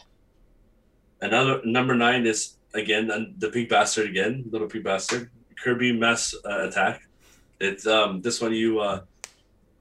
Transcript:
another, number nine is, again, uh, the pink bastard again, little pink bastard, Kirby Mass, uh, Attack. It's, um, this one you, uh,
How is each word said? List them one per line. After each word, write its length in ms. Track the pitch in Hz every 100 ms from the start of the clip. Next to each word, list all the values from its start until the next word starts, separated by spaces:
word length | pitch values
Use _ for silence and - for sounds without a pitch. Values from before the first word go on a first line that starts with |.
| _ _ _ _ _ _ _ _ _ _ _ -
another, 400 | 101 117 135 - 113
number 300 | 120 131 123
nine 300 | 117 123 117
is, 320 | 107 - - _
again, 380 | 107 104 107 110
uh, 140 | 110 107 95
the 120 | 107
pink 200 | 120 113
bastard 380 | 107 107 - 104
again, 360 | 92 104 131 117
little 180 | 110 107
pink 160 | 110
bastard, 460 | 92 95 - 123 120 - _ -
Kirby 300 | 127 120 123
Mass, 400 | 117 113 117 - - -
uh, 220 | 120 95
Attack. 340 | - 196 233 - _ _ _ _ -
It's, 280 | 98 98 107
um, 340 | 110 104 95
this 200 | 120 117
one 120 | 117
you, 260 | 113 113 110
uh, 220 | 104 95 90 _ - _ _ _ _ _